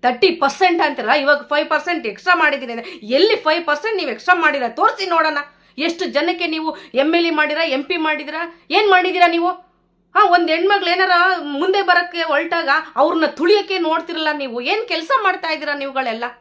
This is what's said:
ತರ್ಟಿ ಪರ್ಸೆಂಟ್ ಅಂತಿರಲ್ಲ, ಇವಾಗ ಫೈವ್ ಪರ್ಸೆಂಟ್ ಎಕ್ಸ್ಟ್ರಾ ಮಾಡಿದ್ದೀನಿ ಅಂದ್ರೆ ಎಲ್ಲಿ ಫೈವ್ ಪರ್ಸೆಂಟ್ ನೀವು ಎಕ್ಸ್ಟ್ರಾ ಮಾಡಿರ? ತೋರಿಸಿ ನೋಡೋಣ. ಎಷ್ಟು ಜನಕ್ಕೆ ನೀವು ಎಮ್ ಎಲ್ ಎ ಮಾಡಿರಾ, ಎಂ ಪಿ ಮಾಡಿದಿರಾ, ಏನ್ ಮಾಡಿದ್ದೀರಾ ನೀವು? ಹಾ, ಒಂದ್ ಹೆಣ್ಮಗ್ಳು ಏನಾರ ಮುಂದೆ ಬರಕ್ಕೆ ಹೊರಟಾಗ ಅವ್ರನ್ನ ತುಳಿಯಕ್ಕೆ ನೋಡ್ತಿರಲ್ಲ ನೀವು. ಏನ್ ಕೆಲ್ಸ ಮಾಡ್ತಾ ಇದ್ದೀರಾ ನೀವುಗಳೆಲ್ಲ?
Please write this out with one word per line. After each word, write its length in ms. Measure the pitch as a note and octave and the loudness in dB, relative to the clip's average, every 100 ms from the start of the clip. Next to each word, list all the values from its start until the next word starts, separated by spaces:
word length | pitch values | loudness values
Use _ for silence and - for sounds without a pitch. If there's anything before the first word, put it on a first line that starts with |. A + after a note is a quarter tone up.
ತರ್ಟಿ 260 | B3 A#3+ F#4 | -2 2 0
ಪರ್ಸೆಂಟ್ 520 | E4 C#4 - F#4 E4+ | 2 -2 2 2 2
ಅಂತಿರಲ್ಲ, 300 | D#4 C4+ A3 | 0 -2 0
ಇವಾಗ 300 | D4 C#4 C#4+ | 2 4 2
ಫೈವ್ 280 | C#4+ D4 D#4 | 2 -2 0
ಪರ್ಸೆಂಟ್ 380 | D#4 D#4 E4 A3+ | -2 -2 -6 -6
ಎಕ್ಸ್ಟ್ರಾ 280 | G3 F4+ F4 | -8 0 2
ಮಾಡಿದ್ದೀನಿ 380 | D4+ C#4 B3 | 2 0 -6
ಅಂದ್ರೆ 180 | A#3 A3+ - | -10 -12 -16
ಎಲ್ಲಿ 380 | G#3 C4 G4+ A4 | -2 2 4 2
ಫೈವ್ 300 | D#4 D#4+ E4+ | 2 0 0
ಪರ್ಸೆಂಟ್ 320 | D4 A4 G#4 | -2 -2 -4
ನೀವು 140 | D#4 | -4
ಎಕ್ಸ್ಟ್ರಾ 240 | G#3+ - F4+ | -6 2 2
ಮಾಡಿರ? 280 | D#4+ C#4+ A#3+ | 4 0 -4
ತೋರಿಸಿ 400 | A#3 G#4 A4 F#4+ | 0 0 0 -2
ನೋಡೋಣ. 280 | E4 D#4+ D4 C#4+ _ _ - | 0 0 -2 -8 _ _ -6
ಎಷ್ಟು 280 | D#4+ E4+ F4 | -6 -4 -4
ಜನಕ್ಕೆ 420 | C4+ E4 F4 E4+ | -2 -2 -2 -4
ನೀವು 300 | D#4+ D#4+ - - | -4 -6 -8 -6
ಎಮ್ 220 | B3 C#4 E4+ | 0 2 2
ಎಲ್ 100 | E4+ | 2
ಎ 40 | |
ಮಾಡಿರಾ, 340 | D4+ D4+ D4+ | 0 0 0
ಎಂ 200 | E4 C4 | -2 -2
ಪಿ 140 | C4+ F4 | -4 -2
ಮಾಡಿದಿರಾ, 440 | D#4 D4+ D4 D#4 E4+ - _ | -2 -4 -6 -8 -8 -12 _
ಏನ್ 200 | F4 G#4+ | 0 4
ಮಾಡಿದ್ದೀರಾ 360 | F#4 F4+ F4+ F4 | 4 2 2 2
ನೀವು? 220 | E4+ F4 F4+ - _ _ _ _ F4+ | 4 -2 -4 -12 _ _ _ _ 2
ಹಾ, 160 | G#4 | 4
ಒಂದ್ 200 | F4 E4 | 4 2
ಹೆಣ್ಮಗ್ಳು 380 | D#4+ F#4 G4+ F4 | 2 2 2 2
ಏನಾರ 220 | F4+ F#4 F4 F4+ F4+ | 0 2 4 4 2
ಮುಂದೆ 380 | D4 C#4+ F4+ G4 | -4 -4 0 0
ಬರಕ್ಕೆ 400 | F4+ F4+ F4 E4+ | 2 2 2 -4
ಹೊರಟಾಗ 480 | D#4+ C#4+ E4 E4+ C#4+ D4 D#4 A3+ | 0 0 0 -4 0 -2 -2 0
ಅವ್ರನ್ನ 300 | D4+ E4+ D#4 | 2 2 -2
ತುಳಿಯಕ್ಕೆ 540 | - E4+ G#4 - F#4 | 0 2 2 2 -2
ನೋಡ್ತಿರಲ್ಲ 480 | E4 E4 E4 E4+ D#4 | 0 -2 -2 -4 -2
ನೀವು. 280 | D4+ C4+ A#3 | -2 -6 -6
ಏನ್ 260 | B3 G#4 A4 | -4 -4 -2
ಕೆಲ್ಸ 240 | E4 D#4+ C5 | -6 -2 0
ಮಾಡ್ತಾ 280 | G4+ F#4 E4 | 0 -2 -4
ಇದ್ದೀರಾ 220 | D#4 D4+ | -6 -4
ನೀವುಗಳೆಲ್ಲ? 500 | C#4+ C#4 C4 B3+ A3+ A#3+ - | -6 -6 -4 -4 -4 -8 -12